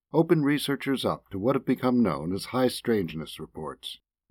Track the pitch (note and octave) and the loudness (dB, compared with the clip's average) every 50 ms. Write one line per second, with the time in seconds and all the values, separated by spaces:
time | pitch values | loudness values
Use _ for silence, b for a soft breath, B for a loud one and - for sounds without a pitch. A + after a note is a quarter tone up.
0 | _ - - D#3 E3 E3 F3 D#3+ C#3 C#3 D3 C3+ - - C#3 B2 - C#3+ C3+ A#2 | _ -2 0 0 4 4 4 4 4 2 2 0 0 -2 -4 -2 0 -2 -2 0
1 | - G2+ D#2 - _ - G2 F#2+ G2 B2+ C#3 C3 - C#3+ B2+ - B2+ B2+ B2 A#2+ | 0 -2 -2 -2 _ -12 -8 -2 0 0 0 0 2 0 -2 2 2 2 4 4
2 | A2+ F#2 D2 C#2 D2+ E2+ F#2+ F#2+ - - - B2+ B2+ B2 - - - A#2 A2+ G#2 | 4 4 2 -2 -4 -4 -4 -6 -6 -4 0 2 2 2 0 -2 -2 0 0 2
3 | F2+ D#2+ D#2 D#2+ D2+ - - - D#2 - - D#2+ D#2 C#2 C2 _ - - - - | 0 -2 -6 -10 -10 -10 -12 -14 -14 -14 -12 -10 -10 -10 -10 _ -14 -16 -16 -16
4 | _ _ _ _ _ _ | _ _ _ _ _ _